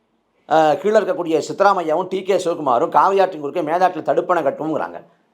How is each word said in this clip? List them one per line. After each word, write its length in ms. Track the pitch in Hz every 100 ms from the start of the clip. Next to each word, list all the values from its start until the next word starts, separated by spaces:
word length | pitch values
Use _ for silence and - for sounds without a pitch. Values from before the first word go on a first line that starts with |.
| _ _ _ _ -
அஹ், 260 | 160 156 147
கீழே 200 | 202 214
இருக்கக்கூடிய 380 | 185 170 165 156
சித்தராமையாவும் 680 | 147 151 190 190 160 156 185
டி 100 | 185
கே 140 | - 185
சிவகுமாரும் 520 | 170 170 139 123 165
காவிரி 320 | 147 175 196
ஆற்றின் 240 | 185 151
குறுக்கே 180 | 143 165
மேதாட்டில் 460 | 151 175 180 160 147
தடுப்பணை 340 | 147 180 175
கட்டணுங்கிறாங்க. 560 | 135 - 156 147 85 82 - _ _